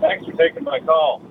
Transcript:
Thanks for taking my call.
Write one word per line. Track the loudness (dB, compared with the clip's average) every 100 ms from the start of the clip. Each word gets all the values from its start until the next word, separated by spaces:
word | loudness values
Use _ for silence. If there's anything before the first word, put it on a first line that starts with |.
Thanks | 0 -2 -8
for |
taking | 2 2 2
my | -6 -6
call. | 0 2 2 -2 -8